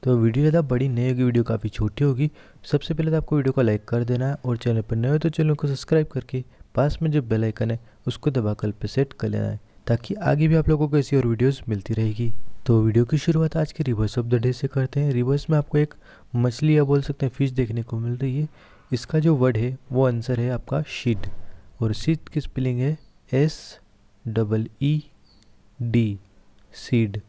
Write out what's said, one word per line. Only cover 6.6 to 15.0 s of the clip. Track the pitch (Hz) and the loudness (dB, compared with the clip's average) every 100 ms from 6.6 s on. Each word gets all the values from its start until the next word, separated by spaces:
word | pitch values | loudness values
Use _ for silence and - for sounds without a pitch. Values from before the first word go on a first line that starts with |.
| - | -8
पास | - 139 - | 0 0 2
में | 160 | 0
जो | 151 | 0
बेल | 120 110 | 0 0
आइकन | 110 107 113 | 0 -2 -2
है | 113 - - - | -4 -8 -10 -8
उसको | - - | -4 -2
दबाकर | 131 104 104 107 | 0 -2 -2 -4
पे | 101 - | -4 -6
सेट | - 139 | -2 -2
कर | - 113 | -2 -4
लेना | 107 104 | -2 -4
है, | 104 - - - | -6 -12 -16 -2
ताकि | 117 - | -2 -2
आगे | 202 175 143 156 | -4 0 2 4
भी | |
आप | 160 151 | 4 2
लोगों | 156 151 | 2 2
को | 147 | 0
ऐसी | 135 139 | 2 0
और | 123 | 2
वीडियोज़ | 113 127 135 - | 2 0 0 -4
मिलती | 104 - | -4 -2
रहेगी। | 113 110 104 117 - - - - | -2 -2 0 4 4 4 -2 2
तो | 113 | 4
वीडियो | 110 110 | 4 2
की | 117 151 | 2 0
शुरुआत | - 160 160 160 | 0 0 0 0
आज | 156 | -4
के | - | -4
reverse | 135 110 107 - | -4 0 -2 -2
of | 120 | 0
the | 120 | 0
day | 120 | 0
से | 123 139 | -2 -4
करते | - 131 143 | -2 -2 0